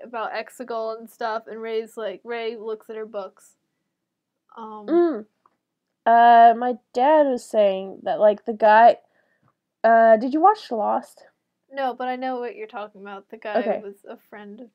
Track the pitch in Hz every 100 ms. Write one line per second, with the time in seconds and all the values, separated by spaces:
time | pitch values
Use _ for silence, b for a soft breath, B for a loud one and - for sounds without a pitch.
0 | 233 233 208 220 226 - 247 226 220 226
1 | 233 _ 233 220 220 220 226 226 226 -
2 | 214 180 233 233 226 226 220 214 - 220
3 | 220 214 190 - _ _ _ _ _ _
4 | _ _ _ _ _ - 214 214 214 339
5 | 339 226 214 _ _ _ _ _ _ _
6 | - 233 233 233 233 226 247 233 _ 247
7 | 269 311 285 247 - 220 202 190 196 -
8 | 196 160 214 208 - 214 220 214 233 -
9 | _ _ _ _ _ _ _ _ 226 226
10 | 226 220 254 302 370 427 - 220 208 254
11 | - _ _ _ _ _ _ 269 262 247
12 | 254 254 262 254 240 208 214 214 208 196
13 | 202 196 196 226 220 214 208 190 202 202
14 | - 240 _ 208 208 214 233